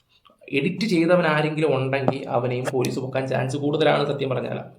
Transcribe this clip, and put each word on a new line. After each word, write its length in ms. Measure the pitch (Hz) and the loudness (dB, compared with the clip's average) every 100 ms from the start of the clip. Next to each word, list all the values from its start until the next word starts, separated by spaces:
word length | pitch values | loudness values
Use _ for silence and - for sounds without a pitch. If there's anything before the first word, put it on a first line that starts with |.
| _ _ _ _ - | _ _ _ _ -4
എഡിറ്റ് 320 | 139 135 - | -2 0 -2
ചെയ്തവൻ 420 | 117 170 165 180 165 | 0 2 4 4 4
ആരെങ്കിലും 500 | 151 151 156 156 135 | 2 0 0 2 2
ഉണ്ടെങ്കിൽ 520 | 131 135 127 135 143 | 0 0 0 -2 -2
അവനെയും 360 | 127 123 123 123 | 0 0 -2 -2
പോലീസ് 280 | 131 131 131 | 0 0 -2
പൊക്കാൻ 280 | 131 135 131 | -4 -4 -2
ചാൻസ് 280 | 127 131 143 | -2 -2 -2
കൂടുതലാണ് 500 | 147 151 151 147 147 | 0 2 4 2 0
സത്യം 220 | 135 135 | -2 -2
പറഞ്ഞാൽ. 320 | 123 123 123 - | -4 -4 -8 -10